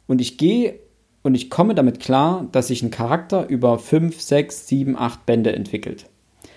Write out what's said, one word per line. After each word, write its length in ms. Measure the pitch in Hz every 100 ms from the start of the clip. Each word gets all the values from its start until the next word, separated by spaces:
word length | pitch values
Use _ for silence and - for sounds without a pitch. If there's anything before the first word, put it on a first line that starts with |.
| -
und 140 | 127
ich 160 | 123 -
gehe 380 | 160 233 233 - - _ _ _
und 140 | 139 127
ich 140 | -
komme 260 | - 202 185
damit 240 | 127 120
klar, 480 | - 131 156 185 -
dass 140 | 131 120
sich 140 | 123
ein 100 | 117
Charakter 560 | 117 117 165 175 190 -
über 280 | 127 123 117
fünf, 440 | - 156 165 160
sechs, 460 | - 143 147 - -
sieben, 260 | 139 135 127
acht 280 | 120 - -
Bände 280 | 117 110
entwickelt. 520 | - 101 104 - - - _ _ _ -